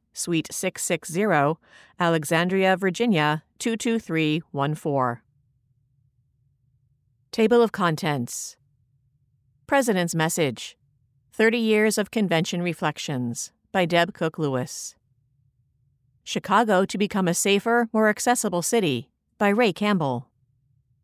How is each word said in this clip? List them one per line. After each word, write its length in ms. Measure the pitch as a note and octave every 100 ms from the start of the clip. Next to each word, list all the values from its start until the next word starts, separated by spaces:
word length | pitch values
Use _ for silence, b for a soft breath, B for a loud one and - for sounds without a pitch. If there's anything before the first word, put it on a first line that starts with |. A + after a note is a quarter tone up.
| _
Suite 340 | - - E3 -
six 320 | - F#3 -
six 280 | - E3+ -
zero, 460 | E3 G#3+ D#3 C#3+ E3 b b b b
Alexandria, 800 | F3 E3 C#3+ E3 F3+ F#3+ F#3+ F#3
Virginia, 640 | F#3+ E3+ A#3+ F3 D3+ D3+ - _
two 180 | A#3 A3+
two 220 | A#3+ A3+
three 440 | - D#3+ D#3 D#3 -
one 220 | C#3+ C#3
four. 480 | D3+ D#3 C#3 B2 A#2+ _ _ _ _ _ _ _ _ _ _ _ _ _ _ _ _ _ _ _ _ _
Table 320 | - A3 A#3+
of 80 | A3+
Contents. 840 | - F3 D#3 E3 C#3+ A#2+ - - - _ _ _ _ _ _ _ _ _ _ -
President's 480 | C#4 B3 F#3 E3+
Message. 640 | E3 D#3+ - C#3+ A2 - - _ _ _ _ _
Thirty 280 | - A3 A#3
Years 400 | A3 G#3+ G#3+ G#3
of 120 | G3+
Convention 520 | A3+ F#3+ E3 - F3
Reflections 880 | F3 D#3 D#3+ - - C3 B2 A#2 - _ _
by 140 | G3
Deb 300 | E3+ E3+ E3+
Cook 240 | - D#3+ -
Lewis. 560 | D3 C3 C3+ - - - _ _ _ _ _ _ _ _ _ _ _ _
Chicago 600 | - F#3+ - G3+ A3+ F#3 F#3+
to 100 | F#3
Become 320 | G3+ G#3 F3+
a 60 |
Safer, 560 | E3+ G3+ G3+ A3+ A#3 A#3
More 160 | G#3+ A3
Accessible 540 | G#3 B3 B3 G#3 F3
City 480 | E3 A#3 F3+ B2 - _ _ _
by 100 | G3+
Ray 240 | G3+ A#3
Campbell. 560 | E3 G#3 G3 C#3+ B2+ - _ _ _ _ _ _ _